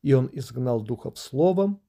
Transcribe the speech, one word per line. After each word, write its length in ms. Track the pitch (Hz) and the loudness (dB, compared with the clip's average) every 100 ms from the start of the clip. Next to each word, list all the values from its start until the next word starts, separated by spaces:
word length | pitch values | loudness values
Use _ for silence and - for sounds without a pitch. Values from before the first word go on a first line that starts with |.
и 120 | 147 | 4
он 160 | 135 131 | 2 2
изгнал 480 | 147 120 120 127 117 | -6 -12 -6 -2 -2
духов 380 | 107 117 - - | -4 -8 -8 -14
словом 640 | - 131 175 185 196 202 | -8 2 2 4 0 -2